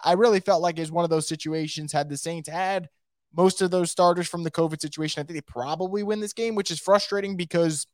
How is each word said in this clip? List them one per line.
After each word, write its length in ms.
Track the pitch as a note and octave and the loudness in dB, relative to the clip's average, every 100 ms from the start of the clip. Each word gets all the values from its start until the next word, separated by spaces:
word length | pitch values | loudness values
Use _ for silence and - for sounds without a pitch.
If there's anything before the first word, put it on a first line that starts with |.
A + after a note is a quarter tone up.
I 120 | D3+ | 4
really 260 | F3+ A#3 G3 | 6 6 4
felt 200 | F#3+ F3 | 4 2
like 160 | F3 E3 | 2 -2
it's 140 | D#3 | -2
one 140 | E3+ | 0
of 60 | E3+ | 2
those 180 | D#3+ D3+ | 0 0
situations, 640 | D#3 D#3 D#3+ D#3 - D3+ | -6 -4 -4 -4 -6 -4
had 160 | D3 D3 | -2 -2
the 80 | C#3+ | -4
Saints 320 | E3+ E3+ D3+ | -8 -8 -8
had 400 | E3 F#3 F#3+ E3+ _ _ _ _ | -4 -2 -4 -6 _ _ _ _
most 300 | D#3+ F#3 F#3 | 2 2 4
of 80 | F#3 | 2
those 220 | F3+ F3 | 2 0
starters 340 | - F3 F3 E3+ | 4 4 4 -2
from 160 | E3+ | -4
the 80 | E3 | -4
covid 300 | D#3+ E3 D#3 | 0 0 -2
situation, 400 | D#3 D#3 D#3 D3+ | -8 -6 -6 -6
I 40 | |
think 120 | C#3+ E3 | -8 -10
they 160 | - | -10
probably 500 | A#2+ C3 D#3+ F#3 G3+ | -8 -6 -4 -4 -2
win 160 | G#3 G#3+ | -2 -4
this 140 | G#3 | -4
game, 240 | - A3+ G#3+ | -4 -2 -2
which 160 | F#3+ | -4
is 80 | D#3+ | -4
frustrating 560 | - G3+ - G3+ G3 F#3+ | 2 2 2 -4 -4 -4
because 500 | F3 E3+ E3 D3+ - | -2 2 2 0 -6